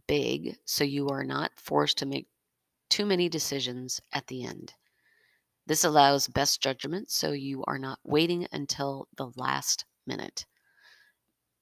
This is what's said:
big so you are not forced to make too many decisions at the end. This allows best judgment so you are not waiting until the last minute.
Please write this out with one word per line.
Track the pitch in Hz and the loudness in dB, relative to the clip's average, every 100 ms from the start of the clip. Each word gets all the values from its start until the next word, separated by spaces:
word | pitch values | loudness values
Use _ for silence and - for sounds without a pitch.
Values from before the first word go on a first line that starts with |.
| - | 0
big | 127 120 135 - - - | 2 2 -2 -4 -10 -6
so | - | 0
you | 143 139 139 | 0 0 -2
are | 139 | -2
not | 135 139 160 - | -2 -2 -4 -6
forced | - 147 147 - | 0 2 2 0
to | 139 | -2
make | 139 - _ _ _ _ _ _ | -6 -8 _ _ _ _ _ _
too | - 208 | 0 2
many | 180 175 | 4 2
decisions | 160 - 139 127 123 127 - - | 0 -2 -4 -4 -6 -8 -10 -6
at | 143 - | -8 -6
the | 127 120 | -8 -8
end. | - - - _ _ _ _ _ _ _ _ - | -10 -14 -20 _ _ _ _ _ _ _ _ -2
This | 156 170 | 2 6
allows | 151 139 143 - | 8 8 6 2
best | 139 143 - | 0 0 0
judgment | 131 135 139 180 - | -2 -4 -6 -6 -4
so | - 156 | -2 -2
you | 143 139 135 - | -2 -4 -4 -4
are | 139 | -4
not | 135 - | -6 -8
waiting | - 147 170 175 - | 0 4 4 2 -2
until | 147 143 - 139 135 - - | -6 -6 -2 -4 -4 -10 -10
the | 127 127 | -10 -4
last | 131 139 - - - _ - | -2 0 -2 -4 -6 _ -10
minute. | - - - - _ _ _ - - _ _ _ _ _ _ | -8 -8 -12 -16 _ _ _ -20 -20 _ _ _ _ _ _